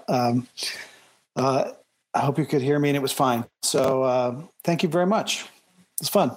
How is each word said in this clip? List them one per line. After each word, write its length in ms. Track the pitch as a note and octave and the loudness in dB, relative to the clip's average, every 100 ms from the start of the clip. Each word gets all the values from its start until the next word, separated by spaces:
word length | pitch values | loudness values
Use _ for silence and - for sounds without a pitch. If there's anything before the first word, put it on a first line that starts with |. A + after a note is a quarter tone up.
| - | -2
um, 380 | B2+ A#2+ B2 A#2+ - - - - - _ _ _ D3 | 0 2 0 -4 -10 -10 -10 -16 -20 _ _ _ -2
uh, 340 | C3+ C3 - - _ _ _ | 0 0 -2 -8 _ _ _
I 60 | - | -2
hope 180 | C#3 C#3 | 0 0
you 80 | C#3+ | 0
could 160 | D3 | 0
hear 160 | C3 D3 | 2 2
me 120 | D3 | 2
and 80 | C#3 | 0
it 40 | |
was 120 | C3 | -2
fine. 320 | - C3+ A#2 A#2+ _ | 0 0 0 -4 _
So, 420 | - D#3 - C3 | -2 0 2 2
uh, 380 | C3 B2+ B2 B2 E3 _ - | 2 0 0 -4 -12 _ -2
thank 180 | E3+ | 0
you 60 | F3 | 0
very 180 | E3+ F3+ | 0 2
much. 360 | G#3+ - - | 0 -2 -6
It 40 | - - _ _ _ - | -8 -18 _ _ _ -8
was 80 | - | 0
fun. 220 | G#3 C#3 | 2 2